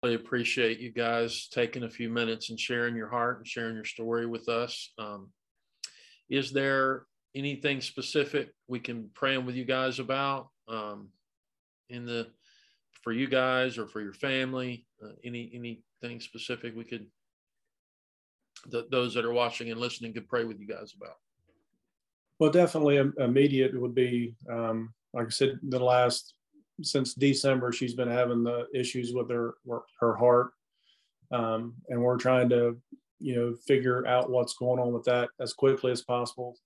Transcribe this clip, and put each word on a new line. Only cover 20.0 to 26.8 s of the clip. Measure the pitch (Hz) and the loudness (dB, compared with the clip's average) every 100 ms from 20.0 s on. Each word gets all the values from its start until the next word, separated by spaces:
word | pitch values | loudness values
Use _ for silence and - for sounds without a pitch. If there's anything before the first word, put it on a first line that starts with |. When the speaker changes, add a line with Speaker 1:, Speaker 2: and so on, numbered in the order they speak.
| 117 | -10
Speaker 1:
could | 113 104 | -10 -4
pray | 123 117 | -2 -2
with | 101 | -6
you | 101 | -12
guys | 90 104 - | -12 -12 -16
about? | - - _ _ _ _ _ _ _ _ _ _ _ _ | -18 -18 _ _ _ _ _ _ _ _ _ _ _ _
Speaker 2:
Well, | 156 | 6
definitely | 160 175 160 147 143 | 8 6 6 6 6
im-, | 139 - | 4 2
immediate | 127 131 139 135 131 131 | 2 6 6 6 2 2
would | 123 120 | -2 2
be, | 123 120 117 117 - | 2 2 -2 -6 -10
um, | 117 117 113 113 - _ | -4 -2 -2 -6 -14 _
like | 123 113 | -6 -4
I | |
said, | - 135 135 | 2 0 0
the | 139 127 | -4 0
last, | 123 123 123 123 - _ _ _ _ - | 4 6 4 2 -6 _ _ _ _ -10